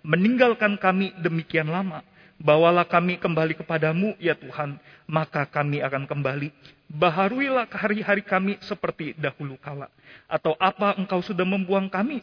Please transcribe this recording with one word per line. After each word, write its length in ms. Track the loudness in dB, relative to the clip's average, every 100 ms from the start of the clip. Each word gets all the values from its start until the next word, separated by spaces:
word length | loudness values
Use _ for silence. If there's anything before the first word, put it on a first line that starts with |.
meninggalkan 720 | -2 2 4 6 4 4 0
kami 400 | 2 0 2 -2 -2
demikian 480 | -2 -2 -2 -2 -2
lama? 320 | -4 -4 -8 -16 _ -20 _
Bawalah 480 | 4 6 6 6
kami 320 | 4 2 2 0
kembali 400 | -2 0 0 -2
kepadamu, 480 | -4 -2 0 0 -2 0
ya 160 | -2 -2
Tuhan, 400 | -6 -8 -8 -8 -18 -20 -4
maka 400 | -2 -2 -4 -4
kami 320 | -2 -2 -2
akan 240 | -2 -4
kembali. 480 | -4 -4 -2 -4 -6 -10 -20 _ _
Baharuilah 720 | 0 2 4 0 0 0 0 -2
hari-hari 480 | -4 -2 -2 0 -2
kami 400 | 0 0 0 -4
seperti 560 | -8 -6 -6 -6 -10 -4
dahulu 400 | -6 -6 -12 -12
kala. 320 | -14 -12 -14 _ -20 -20 _
Atau 240 | -2 0 2
apa 320 | 0 2 0 0
engkau 240 | -2 -2
sudah 240 | -2 -2 0
membuang 400 | -2 0 0 0
kami 320 | -2 -2 -4